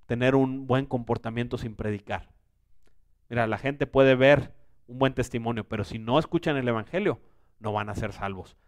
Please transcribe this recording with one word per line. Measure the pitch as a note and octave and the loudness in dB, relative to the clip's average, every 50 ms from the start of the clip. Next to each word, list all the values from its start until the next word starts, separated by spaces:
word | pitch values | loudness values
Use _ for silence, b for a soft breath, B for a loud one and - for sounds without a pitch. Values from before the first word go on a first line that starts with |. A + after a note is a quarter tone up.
| - | -10
tener | - B2+ A#2 B2 B2+ C3 | -6 -2 0 2 4 4
un | C3+ C3+ C3 C3 C3+ C3+ | 4 4 2 0 -4 -2
buen | C3 B2+ C3+ C3+ | 0 0 0 0
comportamiento | C3 - B2 A#2 - A#2 A2+ - A2+ A2+ A#2 A#2+ A#2+ - A#2 | -2 -4 -4 -2 -2 -4 -4 -4 -4 -6 -4 -4 -4 -6 -6
sin | - A#2 G#2+ | -6 -8 -8
predicar. | - A2+ G#2+ G#2 G2 - - G#2 F#2 - - _ _ _ _ _ _ _ _ - - - - - - _ _ _ _ _ - | -6 -6 -4 -4 -6 -6 -8 -8 -8 -8 -12 _ _ _ _ _ _ _ _ -20 -20 -20 -20 -20 -20 _ _ _ _ _ -6
Mira, | A#2 A#2+ A#2 | -2 -2 -2
la | A2+ G#2+ G2+ | 0 -2 -2
gente | - C3+ C#3+ C#3+ C#3+ | -4 -4 -4 -2 -4
puede | - - C#3 C3+ C3+ C3 | 0 4 6 6 6 6
ver | B2+ C3 C#3 D3 - - - - - - - - - _ | 6 8 6 6 6 4 0 -8 -18 -20 -20 -20 -20 _
un | - B2 B2+ | -14 -4 0
buen | C3+ C3 B2+ | 0 0 0
testimonio, | C3 B2 - - A#2+ A2+ A#2 A#2 A2 G2+ | -2 -4 -4 -4 -4 -4 -4 -4 -4 -6
pero | - A2 G#2+ G2 | -6 -4 -6 -4
si | - - A2+ | -6 -8 -8
no | A2 A#2 B2 D#3 | -4 0 0 0
escuchan | D#3 - - E3 - D#3+ D3 | 2 0 -2 -2 0 0 -2
el | C3+ B2 B2 | 0 0 0
evangelio, | A#2 A2+ G#2+ - - F3+ G#3 F3+ C3 - - - _ _ _ _ _ - | -2 -2 -4 -4 -4 -2 0 -2 -2 -4 -6 -18 _ _ _ _ _ -10
no | G#2+ G#2+ G#2 | -6 -4 -4
van | G#2+ G#2 G#2 | -2 -4 -4
a | G2+ | -6
ser | F#2 A#2 G#2+ F#2+ | -6 -6 -8 -6
salvos. | - G2+ G2+ G2 F#2 F#2 - - _ _ | -6 -8 -8 -8 -8 -12 -16 -20 _ _